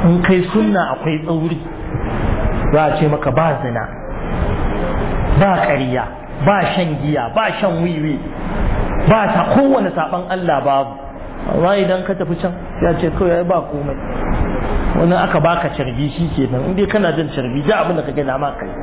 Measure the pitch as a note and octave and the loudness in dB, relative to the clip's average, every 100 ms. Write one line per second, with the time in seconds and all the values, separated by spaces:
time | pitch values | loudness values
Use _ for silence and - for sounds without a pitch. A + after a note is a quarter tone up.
0 | E3+ F3 F3 F#3 F3+ G#3+ G#3+ G3+ D#3 C3 | 6 4 4 2 2 2 2 2 0 -2
1 | D#3 D#3 D#3 E3 D#3+ E3 - - - - | -2 -4 -2 -2 0 -4 -8 -10 -6 -4
2 | - - - - - - - D3+ D#3 - | -4 -2 0 0 0 0 2 2 2 2
3 | D3+ D3 D3 B2+ E3 C3+ C3 A#2 G#2+ - | 2 2 0 2 2 0 -2 -4 -4 -8
4 | - - - - - - - - - E3+ | -8 -6 -4 -2 -2 0 0 -2 -2 -2
5 | - - - - G3 F#3 - C#3+ C3 B2+ | -2 -2 2 4 4 4 2 0 0 -2
6 | A2 - - - C#3+ G3+ F3+ F#3+ E3+ D3 | -4 -8 -14 -2 2 2 2 0 -2 -2
7 | C#3 D3 A#2 A#2 A3 - G3+ E3+ E3+ D#3+ | 0 0 0 0 0 0 -2 0 -2 0
8 | D#3 C#3 - - - - - - - - | -2 -2 -4 -6 -4 0 0 2 0 2
9 | - A3 G3+ - - G#3 C#4 C4+ G3 E3+ | 4 4 4 0 2 4 4 4 2 -2
10 | D#3 F3+ F3+ F#3 F3 C#3+ C3+ C#3 C3+ - | -2 -4 -4 -4 0 2 2 2 0 -6
11 | - - - - - - E3+ G3+ F#3+ F#3 | -14 -12 -12 -10 -4 0 2 2 2 0
12 | F#3 F#3+ E3 E3 F3+ F3+ - - E3+ D#3+ | -2 -4 -2 -2 -2 -4 -8 -2 0 2
13 | E3 D#3 F#3 E3+ F3 F3+ D3+ D3 C#3+ C#3 | 0 0 2 2 2 0 0 -6 -4 -6
14 | - - - - - - - - - - | -6 -4 0 0 0 0 0 0 0 2
15 | E3+ F3 - E3 D#3 E3+ E3+ - C3 A#2+ | 4 4 2 2 2 2 -2 -2 -4 -2
16 | D3 - E3+ - C3 B2 C#3 F#3 G3 G#3+ | -2 0 -2 0 0 0 0 0 2 2
17 | F#3 D3+ D#3+ - B2 B2+ C#3+ - D#3+ E3 | 2 0 -2 -2 -4 -2 0 2 2 0
18 | C#3+ C3 C3+ C3 C#3+ - G2 F#2+ | -2 -2 -2 -2 -2 -4 -10 -10